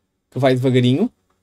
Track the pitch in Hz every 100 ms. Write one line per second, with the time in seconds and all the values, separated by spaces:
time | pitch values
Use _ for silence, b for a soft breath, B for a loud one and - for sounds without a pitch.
0 | _ _ _ 131 135 131 131 123 123 135
1 | 233 - _ _